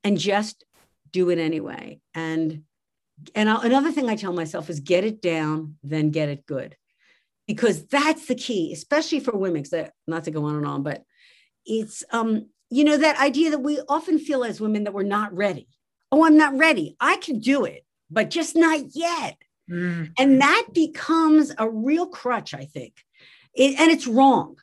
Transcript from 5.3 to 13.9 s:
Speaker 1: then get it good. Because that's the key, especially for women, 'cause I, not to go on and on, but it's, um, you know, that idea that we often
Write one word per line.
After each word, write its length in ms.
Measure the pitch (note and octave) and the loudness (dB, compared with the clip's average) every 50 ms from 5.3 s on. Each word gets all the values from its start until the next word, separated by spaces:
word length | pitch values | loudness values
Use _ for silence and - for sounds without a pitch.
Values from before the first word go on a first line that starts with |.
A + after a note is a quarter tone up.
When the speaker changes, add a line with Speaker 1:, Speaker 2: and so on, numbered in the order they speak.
| E3 D#3+ D#3 D3+ D#3 D#3 D#3+ D3+ D3+ _ - | -2 -2 -2 -2 -4 -4 -6 -10 -16 _ -10
Speaker 1:
then 280 | C#3 D#3 D#3 D3+ D3+ | -6 -4 -2 -2 0
get 160 | D3+ D#3+ D3+ | 0 -2 -4
it 180 | D3 C#3+ C#3+ _ | -4 -6 -10 _
good. 300 | - C#3+ C3 - - - _ _ _ _ _ _ _ _ _ _ _ _ _ _ | -10 -10 -10 -10 -12 -18 _ _ _ _ _ _ _ _ _ _ _ _ _ _
Because 380 | - G#3+ G#3+ A#3+ A3 F#3 D3+ D3+ | -10 -6 0 0 0 0 -2 -6
that's 380 | _ - C#4 C#4+ D#4 D#4 D#4 - | _ -2 0 0 0 -2 -4 -4
the 100 | - B3+ | -6 -6
key, 380 | B3+ - - A#3 F#3+ D#3+ - - | -6 -4 -6 -4 -4 -4 -4 -8
especially 460 | D3+ - _ C#4+ D4+ D#4 - D#4+ C#4 | -14 -6 _ -2 -2 -2 -2 -6 -4
for 180 | - B3+ A3 | -4 -4 -4
women, 260 | G3+ F#3+ F#3 E3+ D3+ D3 | -2 -2 -2 -4 -4 -6
'cause 100 | - - | -6 -6
I, 180 | E3 D#3 - _ _ _ | -6 -6 -8 _ _ _
not 160 | - E3 E3 D#3 | -8 -8 -6 -6
to 80 | E3 | -6
go 140 | D#3 D#3 D3 | -6 -6 -4
on 100 | D3+ D3+ | -4 -4
and 100 | D3+ D3 | -4 -6
on, 160 | C#3+ C#3+ C#3 | -6 -6 -6
but 220 | C#3 D3+ - - _ _ _ _ _ _ _ _ _ _ _ _ _ | -6 -6 -8 -10 _ _ _ _ _ _ _ _ _ _ _ _ _
it's, 400 | - A3 A3 G#3+ G#3+ - - - _ | -6 -6 -6 -6 -8 -14 -18 -12 _
um, 380 | - A#3 A3+ A3+ A3 G#3+ - _ _ _ _ _ | -4 -4 -2 -2 -2 -4 -4 _ _ _ _ _
you 120 | A#3 C4 D4+ | 0 2 4
know, 140 | D4+ D4 | 4 4
that 220 | C#4+ D#4 D#4 D4 - | 4 2 2 2 2
idea 320 | C4+ D4 A#3+ C#4 E4 D#4+ | 0 0 2 0 0 0
that 80 | D4 C#4+ | 0 -2
we 200 | B3 D4 D4 D4 D4 | -4 -4 -6 -6 -4
often 300 | - | -4